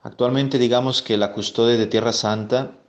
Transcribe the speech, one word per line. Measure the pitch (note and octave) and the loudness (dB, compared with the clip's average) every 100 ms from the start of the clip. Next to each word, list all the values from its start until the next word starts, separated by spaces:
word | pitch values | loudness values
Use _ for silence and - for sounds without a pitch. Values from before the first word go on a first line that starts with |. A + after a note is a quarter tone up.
Actualmente, | A2+ - B2 C3+ C#3 C#3 | -16 -2 0 2 0 2
digamos | A#2+ B2 C3 A#2+ | 2 2 0 -4
que | - G#2+ | -2 0
la | G2+ | 0
custodia | A2 G2+ - A#2 A#2 | -4 -6 0 2 2
de | G#2+ | 2
Tierra | A2 A2+ | 0 0
Santa | A2 G#2+ G#2+ G#2+ B2 - - | -2 -2 -2 -2 -2 -4 -14